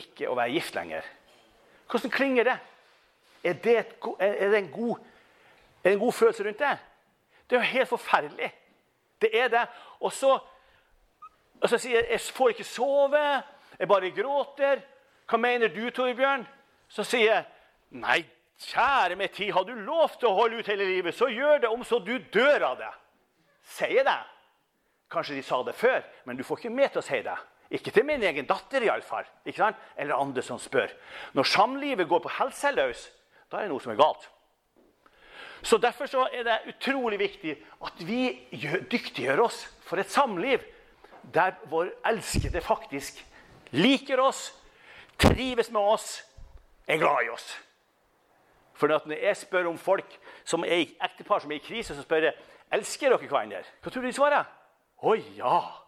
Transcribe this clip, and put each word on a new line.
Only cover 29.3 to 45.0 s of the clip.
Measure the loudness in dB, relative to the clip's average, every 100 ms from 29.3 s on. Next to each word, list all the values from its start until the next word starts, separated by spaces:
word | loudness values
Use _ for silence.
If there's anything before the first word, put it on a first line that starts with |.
| _ -10
ikke | 0
sant? | 0 0 -10 -8
Eller | -2 -2
andre | -2 -4
som | -6 -10
spør. | -2 0 0 -4 -18 -18 -2 0
Når | 4
samlivet | 4 2 0 -2 -2 2
går | 0
på | 0 -4
helseløs, | -4 -2 0 0 0 -4 -14 _ _ _ _
da | -8
er | -6
det |
noe | -6
som | -2
er | 4
galt. | 4 2 -12 _ _ _ _ _ _ _ _ _ -20 -20 -20 -12
Så | 2 4
derfor | 4 0 -2
så | 0 0
er | -2
det | -2 -2 -4
utrolig | -6 -4 -2 -2 -2
viktig | -2 -4 -8 -8 -12 -14 -14
at | -10
vi | -6 -2 -2 -4 -12
gjør, | -10 -4 -4 -2
dyktiggjør | -4 -4 -4 0 2
oss | 2 -2 -14 -20 -6
for | -4
et | 0
samliv | 2 2 0 0 -2 -2 -20 -20 _ -20 -20 -2
der | 2 2 -2 -4
vår | -4 -4 -2 -2
elskede | -2 -2 -4 -2 -2
faktisk | 0 -2 -2 -10 -10 -14 -20 -20 -20 -20 -4
liker | 2 4 4 2 2
oss, | 2 0 -8 -16 -20 _ -20 -20